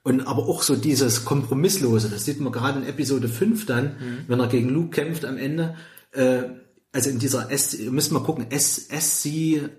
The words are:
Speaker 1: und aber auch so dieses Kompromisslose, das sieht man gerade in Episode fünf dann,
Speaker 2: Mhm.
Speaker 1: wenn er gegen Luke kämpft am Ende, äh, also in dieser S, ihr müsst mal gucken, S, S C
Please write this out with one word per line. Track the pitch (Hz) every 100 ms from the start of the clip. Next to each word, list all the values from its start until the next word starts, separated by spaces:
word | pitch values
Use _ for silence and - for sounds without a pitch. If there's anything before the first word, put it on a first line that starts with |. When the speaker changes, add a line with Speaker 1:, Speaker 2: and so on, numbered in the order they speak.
Speaker 1:
und | 135 131 131
aber | 123
auch | - 170
so | - 139
dieses | 151 127 127 113
Kompromisslose, | - 139 - 135 185 - 123 110 107
das | 104
sieht | 143 143
man | 131
gerade | 117 135 139
in | 123
Episode | 147 131 135 117
fünf | - 208 220 -
dann, | 123 143
Speaker 2:
Mhm. | - 123 123 -
Speaker 1:
wenn | 123
er | 117
gegen | 123 123
Luke | 147 165
kämpft | - 151 165
am | - 135
Ende, | 139 160 165 160 - - _
äh, | 135 127 127 - - - _ _
also | 135 139
in | 127
dieser | 127 127 120
S, | 139 -
ihr | - 107
müsst | 135 -
mal | 143
gucken, | 113 156 117
S, | 143 - - -
S | 147 165 -
C | 147 160 160 156 143